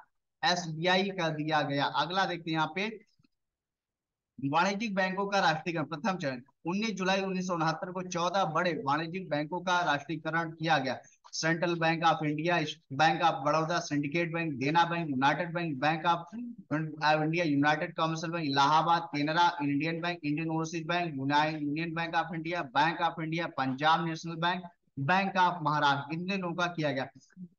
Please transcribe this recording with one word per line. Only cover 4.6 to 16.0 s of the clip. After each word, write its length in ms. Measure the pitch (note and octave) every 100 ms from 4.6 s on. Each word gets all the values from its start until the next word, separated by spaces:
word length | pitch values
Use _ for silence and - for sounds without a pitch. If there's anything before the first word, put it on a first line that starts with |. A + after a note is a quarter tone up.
| F#3+ G3+ A#3
बैंकों 320 | F#3+ F#3 F#3 G3+
का 120 | G3+
राष्ट्रीयकरण। 460 | F3 D#3 F3+ E3
प्रथम 320 | D3+ D#3 G3 F3+
चरण 240 | C#3 B2+ - _ E3
उन्नीस 240 | G3 A3+
जुलाई 320 | F#3 F#3 G3
उन्नीस 240 | F#3+ F#3 F3+
सौ 80 |
उनहत्तर 380 | E3+ D#3+ D#3+ F#3
को 100 | F#3
चौदह 420 | F3+ F3 F3+ G3
बड़े 380 | F3 D#3 F3+ D3+
वाणिज्यिक 440 | C3+ D3 E3 F#3 E3+
बैंकों 320 | D3 D3+ F3+
का 200 | F3+ F3
राष्ट्रीयकरण 680 | E3+ C#3+ - D#3+ D#3+ E3 E3
किया 280 | - D#3+ D3+
गया। 200 | C3 A#2 - _ -
सेंट्रल 420 | - D#3+ E3 F3
बैंक 300 | E3+ E3 E3
ऑफ 140 | E3 D#3
इंडिया, 380 | D3+ D3+ E3+ E3+ D3+ - -
बैंक 300 | C#3 D#3+ E3+
ऑफ 220 | E3+ C#3+
बड़ौदा, 340 | C#3+ D#3 D#3 E3+
सिंडिकेट 540 | - D3 C#3+ E3+ E3
बैंक, 200 | E3 D#3+
देना 320 | B2+ C#3 E3
बैंक, 260 | F3 E3+ D#3+
यूनाइटेड 440 | B2+ C#3 D#3 E3+
बैंक, 240 | E3+ E3+ C3
बैंक 280 | D3 D#3+